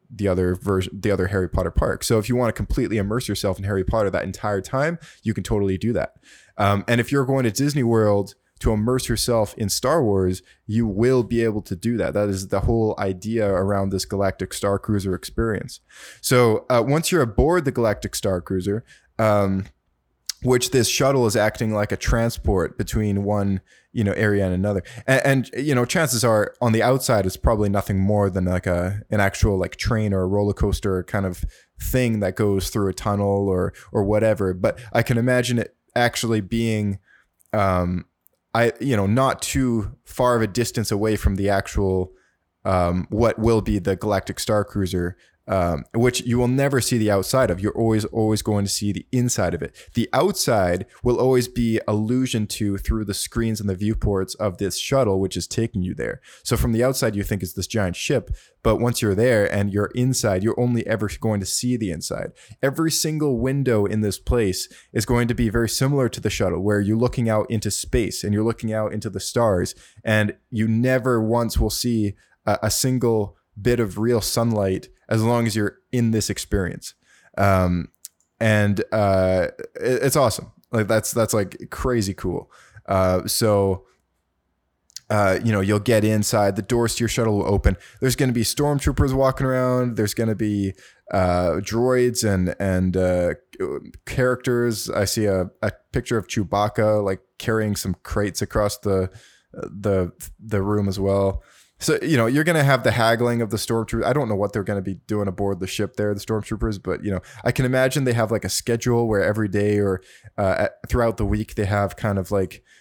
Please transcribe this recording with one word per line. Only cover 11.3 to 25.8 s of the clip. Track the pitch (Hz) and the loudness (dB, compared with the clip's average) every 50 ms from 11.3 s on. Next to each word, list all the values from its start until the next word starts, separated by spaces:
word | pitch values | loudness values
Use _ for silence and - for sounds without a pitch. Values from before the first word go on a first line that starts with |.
| 117 113 113 | 0 0 0
able | 113 104 107 - | 0 0 -2 -4
to | - 98 | -6 -6
do | 85 - 117 120 | -4 -2 -2 -2
that. | 107 87 - 78 | 0 -2 -2 0
That | 101 104 104 | 0 0 0
is | 98 95 95 | -2 -4 -4
the | 92 - 98 | -4 -2 0
whole | - - 113 113 110 107 - | 0 2 2 2 2 0 0
idea | - 101 98 95 90 87 107 113 113 107 101 | -2 -2 -4 -4 -4 -6 -4 -2 0 0 0
around | 98 90 98 98 101 98 98 98 | 0 0 0 0 0 0 0 0
this | 95 92 - | -2 -4 -4
Galactic | - 107 98 98 95 92 - 95 - - | -4 -2 -2 0 -2 -2 -4 -6 -8 -6
Star | - - 101 98 98 | -4 -2 0 0 0
Cruiser | - - 107 101 92 98 90 | 0 0 -2 0 0 -2 -4
experience. | - - - - - 113 113 104 92 - - - - _ _ - - - - - - | -6 -6 -8 -4 -2 -2 -2 -2 -4 -6 -10 -14 -18 _ _ -20 -20 -20 -20 -16 -8
So, | - - 135 123 123 113 107 - - - | -2 2 4 6 6 6 4 2 0 2
uh, | 127 120 110 | 2 2 4
once | 127 143 160 160 - | 2 2 0 0 2
you're | 185 170 131 | 2 2 2
aboard | 113 101 - 127 151 175 180 147 | 2 2 2 2 2 2 2 0
the | 139 - | 0 0
Galactic | 127 117 110 101 - - 104 - | 0 0 0 0 -2 -4 -8 -6
Star | - - 104 95 90 | -4 -2 -2 -2 -2
Cruiser, | - - 95 92 90 101 101 113 - - - - _ _ _ - | -2 -4 -4 -2 -2 -2 -2 -4 -4 -10 -20 -20 _ _ _ 0
um, | 113 110 104 104 101 98 98 95 95 - - _ _ _ _ _ _ _ _ _ _ - - - - | 2 2 4 2 2 0 0 -2 -4 -8 -12 _ _ _ _ _ _ _ _ _ _ -14 -10 -4 0
which | 127 127 123 - - | 2 2 2 2 2
this | - 131 113 - | 2 2 2 2
shuttle | - - 139 135 139 131 120 | 2 2 2 2 2 2 2
is | 110 101 | 2 2
acting | 113 104 110 - - 120 110 107 | 2 2 2 0 -2 -2 -2 0
like | 104 104 - | 0 -2 -2
a | 120 | -4
transport | - - - - 117 117 117 - - - - 101 92 82 - - - | -4 -2 0 0 2 2 0 -2 -4 -2 0 0 0 0 -2 -4 -6
between | 101 - - 113 107 104 101 98 101 | -6 -4 -2 -2 0 0 0 0 0
one, | 101 104 104 98 98 98 92 - _ _ _ _ _ - | 0 0 0 0 0 -2 -4 -6 _ _ _ _ _ -4
you | 123 107 | -2 0
know, | 101 95 | 0 0
area | - 110 104 104 101 98 | 0 2 2 2 2 2
and | 92 90 | 2 0
another. | 90 95 104 101 95 - - - - - - | 0 0 0 0 -2 -4 -8 -14 -8 -2 0
And, | 131 131 - | 2 2 4
and, | 139 135 135 120 - - 117 139 | 2 2 2 0 -2 -4 -4 -2
you | 151 139 | 0 2
know, | 123 | 2